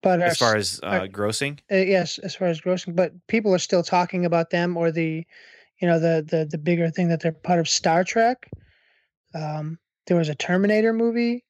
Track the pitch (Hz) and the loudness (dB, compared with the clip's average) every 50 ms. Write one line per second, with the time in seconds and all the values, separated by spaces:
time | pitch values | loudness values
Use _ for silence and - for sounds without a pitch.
0 | - 196 180 170 175 175 165 - 127 117 110 107 101 92 - - - 90 98 92 | 4 2 2 4 2 0 0 2 2 2 2 2 0 -4 -6 -6 -6 -4 -2 -2
1 | 92 98 95 98 104 104 110 - 143 139 147 143 _ _ 202 190 190 185 196 185 | -4 -6 -6 -4 -2 -2 -2 -2 -4 -6 -6 -10 _ _ 0 0 2 2 2 0
2 | 175 - - - - - - - 190 175 165 156 - 180 185 180 - 180 170 175 | 0 -2 -8 -10 -10 -12 -8 -2 -2 -2 -2 -2 -2 -2 -2 -2 -4 -4 0 0
3 | 185 160 - 180 _ - - 226 214 208 185 180 - - - 180 170 - - 180 | 0 0 -2 -12 _ -2 -2 0 2 2 2 2 0 0 0 0 0 2 2 0
4 | 180 175 - 180 175 175 175 170 165 - - 170 175 180 175 170 170 170 156 170 | 0 0 -2 -2 -2 0 0 0 0 0 0 0 0 0 -2 0 -2 0 0 0
5 | 165 160 160 160 165 _ _ - - - - - _ _ _ _ - 175 170 165 | -2 -2 -4 -6 -10 _ _ -20 -20 -20 -20 -20 _ _ _ _ 0 2 2 4
6 | 160 165 165 160 151 156 - 160 160 151 156 156 147 175 175 170 170 165 160 - | 4 2 2 0 0 -2 -2 -2 -2 -2 -6 -6 -2 0 0 2 0 -2 0 0
7 | 180 170 165 156 - 165 160 _ _ - 180 170 165 - - - - 180 160 170 | 0 0 0 0 -2 -4 -6 _ _ 0 0 0 2 0 -2 -2 0 2 2 2
8 | 185 - - 233 226 233 254 - - - - - - _ _ _ _ _ _ _ | 0 0 2 2 2 2 0 -2 -10 -20 -20 -20 -20 _ _ _ _ _ _ _
9 | _ _ _ _ _ _ - 160 156 151 151 156 156 156 160 - _ _ _ _ | _ _ _ _ _ _ -12 -10 -8 -8 -8 -8 -8 -10 -10 -14 _ _ _ _
10 | _ - 180 170 165 151 151 - - - 175 185 196 202 214 214 214 226 226 226 | _ 0 0 2 2 0 -4 -6 -4 0 0 2 2 4 4 4 4 2 2 2
11 | 226 233 226 240 240 233 240 247 _ | 0 0 0 0 0 0 -2 -4 _